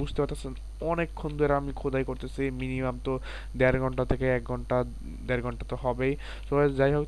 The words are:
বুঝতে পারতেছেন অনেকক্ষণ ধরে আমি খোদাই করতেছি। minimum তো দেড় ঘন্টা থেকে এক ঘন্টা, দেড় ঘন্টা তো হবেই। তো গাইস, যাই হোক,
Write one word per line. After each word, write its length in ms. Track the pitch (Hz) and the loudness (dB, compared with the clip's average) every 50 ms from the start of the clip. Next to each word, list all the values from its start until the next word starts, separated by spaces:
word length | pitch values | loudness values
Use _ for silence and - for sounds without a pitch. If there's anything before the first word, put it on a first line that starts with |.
বুঝতে 180 | 139 147 - - 143 | -2 -2 0 0 0
পারতেছেন 320 | 139 151 - - 139 131 - - - - - - 160 170 | 0 -2 -4 -6 -6 -8 -8 -10 -10 -8 -6 -2 0 0
অনেকক্ষণ 400 | 170 170 160 - - - 156 151 147 | 0 0 -2 -4 -4 -6 -4 0 2
ধরে 140 | 147 143 143 143 | 4 4 4 2
আমি 120 | 139 143 135 - | 0 -2 -4 -4
খোদাই 240 | - 143 131 131 135 131 | -2 0 0 0 0 -2
করতেছি। 320 | 131 131 - 131 - - 139 135 131 127 | -4 -6 -6 -6 -4 -2 -2 -2 -2 -2
minimum 360 | 131 131 131 131 131 127 123 123 - | -4 -2 -2 -2 -2 -2 -2 -2 -2
তো 60 | 135 131 127 - - - - - - - 123 | -2 -2 -2 -4 -6 -8 -8 -8 -4 0 4
দেড় 180 | 127 127 127 131 131 | 4 6 6 4 2
ঘন্টা 180 | 131 127 127 127 123 | 0 0 0 2 2
থেকে 160 | - 123 131 131 127 | 2 2 4 2 2
এক 60 | 123 117 - | 2 0 -2
ঘন্টা, 260 | 127 123 - - 131 127 123 120 - - - - - - - 117 | -4 -4 -2 0 2 2 2 0 -2 -8 -8 -8 -8 -6 -2 -2
দেড় 140 | 127 123 120 | 0 0 0
ঘন্টা 180 | 123 120 - - - | -2 -4 -6 -6 -6
তো 60 | 131 120 131 | -6 -2 -2
হবেই। 280 | 127 123 127 131 135 143 - - - - - - | -2 0 2 2 2 0 0 -4 -8 -8 -8 -4
তো 60 | - 143 143 | 0 4 4
গাইস, 140 | 147 143 139 135 | 4 4 6 6
যাই 120 | 135 139 147 | 4 6 6
হোক, 80 | 147 147 | 4 2